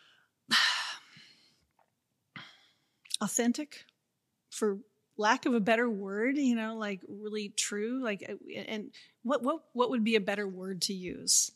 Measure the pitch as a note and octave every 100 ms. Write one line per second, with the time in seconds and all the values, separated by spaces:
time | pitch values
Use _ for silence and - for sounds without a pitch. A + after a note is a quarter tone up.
0 | _ _ _ _ - - - - - -
1 | - - - - _ _ _ _ _ _
2 | _ _ _ - - - _ _ _ _
3 | - - G#3 - A#3+ C4+ D4 - - _
4 | _ _ _ _ _ - G#3+ G3 - _
5 | _ - G#3 B3+ D4 A#3+ G3 A3+ B3 G3+
6 | G3 G3+ B3 C#4+ C4 A3+ A3 A3+ G#3 F#3+
7 | - G3+ G#3+ G#3+ G3+ - - G#3 A3 C4
8 | A#3+ G3 - G3+ - - - A3 F#3+ -
9 | - _ A#3 C4+ B3+ D#4+ - A#3+ B3 B3
10 | G#3+ A3 G3 G3+ G3+ F#3 F#3 F3+ - F#3+
11 | F3 - - - -